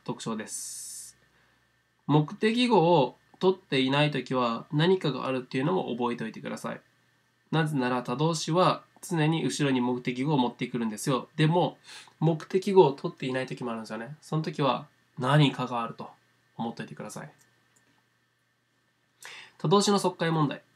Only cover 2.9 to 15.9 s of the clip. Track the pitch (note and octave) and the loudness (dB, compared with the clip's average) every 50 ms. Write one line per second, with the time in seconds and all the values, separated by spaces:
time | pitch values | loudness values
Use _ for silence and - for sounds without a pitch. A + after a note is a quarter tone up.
2.9 | F3 D#3 B2+ B2 - _ _ _ _ - - F#3+ F#3 - - - C#3 C3 C3 C3 | 6 4 4 2 -2 _ _ _ _ -2 0 0 0 0 -2 -4 -2 0 2 2
3.9 | C3+ D3 D3+ D3+ D3 C3 A#2+ - C3 B2+ B2 A#2 A2+ A#2 - - - D3 D#3+ F3+ | 2 2 2 2 0 -2 -4 -2 -2 0 0 0 -2 -4 -6 -4 0 2 4 4
4.9 | F#3+ F#3 - D#3 B2+ B2+ A#2+ C3 C3 B2+ B2+ - - C3 C3+ E3 F#3+ F3+ - - | 4 2 0 -2 -4 -4 -4 -4 -4 -6 -6 -6 -4 -2 -2 0 0 -2 -2 -4
5.9 | A#2 A2+ - A#2+ - - A2+ A2 - G#2+ - A2+ A2+ A2 - A2+ A#2 A#2 - _ | -4 -4 -2 -4 -4 -4 -8 -10 -10 -10 -10 -10 -10 -8 -10 -10 -10 -12 -14 _
6.9 | _ _ _ _ _ _ _ _ _ _ _ _ - D#3+ D#3+ D3+ D#3 C3+ B2+ B2 | _ _ _ _ _ _ _ _ _ _ _ _ -2 0 0 0 0 0 0 0
7.9 | B2+ B2 B2 - B2 C3 D3+ E3 E3 D#3 - - D#3+ F3+ F3+ D3+ A#2+ - - _ | -2 -2 -2 -4 -2 0 0 0 0 -2 -2 0 2 2 4 4 2 0 -4 _
8.9 | _ _ - - F3+ D#3+ D3+ D3+ E3 D#3+ D3 C3+ - - D3+ C#3 C3 B2+ B2 B2 | _ _ -10 -4 -2 2 2 2 2 2 0 -2 -2 0 0 2 2 2 2 0
9.9 | B2 B2 - C3 B2 B2+ C3+ D#3 D#3 C3 B2 A#2 - - B2+ A#2 - A#2+ A#2 A2 | -2 -2 -4 -6 -4 -2 -2 0 2 2 2 0 -2 -4 -6 -6 -4 -4 -4 -4
10.9 | G#2+ G#2 - D3+ C3 A#2+ - - _ - D#3 D#3 E3 F3+ D#3+ - - - _ - | -6 -4 -2 -2 -2 -2 -4 -6 _ 0 2 2 4 2 2 0 -2 -6 _ -20
11.9 | - - - - _ - D#3+ D#3+ E3 D#3+ - - - F#3+ - G#3 G3 F#3+ F3 C#3+ | -20 -20 -20 -20 _ -2 0 0 0 0 -2 -4 -2 -2 0 4 8 8 8 8
12.9 | C#3+ - - F3 - - C#3+ B2+ B2+ C3 C3 B2+ D#3+ - C3 A#2+ A2+ A2 A2 - | 6 0 -6 -10 -8 -6 -6 -4 -4 -4 -4 -6 -8 -8 -8 -8 -8 -8 -10 -10
13.9 | A2 A2 A#2 C3 D3+ - - - - D#3+ D#3 F3+ D#3 - D3 C3 A#2+ - C#3+ - | -10 -10 -10 -12 -14 -18 -10 -6 -4 -4 -4 -4 -4 -2 0 0 0 -2 -6 -12
14.9 | _ _ _ _ _ - B2+ B2+ C#3+ D3+ D3 C3 - - B2 A#2+ B2 A#2+ A#2 A2+ | _ _ _ _ _ -4 0 4 6 6 6 4 4 0 -4 -4 -4 -4 -6 -6